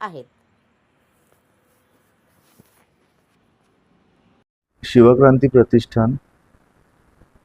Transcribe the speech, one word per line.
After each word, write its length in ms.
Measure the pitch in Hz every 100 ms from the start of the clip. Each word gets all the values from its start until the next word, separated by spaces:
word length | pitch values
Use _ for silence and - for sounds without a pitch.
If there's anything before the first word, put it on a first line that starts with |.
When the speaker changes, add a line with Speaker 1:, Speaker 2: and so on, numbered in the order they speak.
Speaker 1:
आहेत. 240 | 214 156 117 _ _ _ _ _ _ _ _ _ _ _ _ _ _ _ _ _ _ _ _ _ _ _ _ _ _ _ _ _ _ _ _ _ _ _ _ _ _ _ _ _ _ _ _ _
Speaker 2:
शिवक्रांती 640 | - 127 117 123 139 131 139
प्रतिष्ठान 680 | 127 113 120 - 117 113 135 - _ _ _ _ _ _ _ _ _ _ _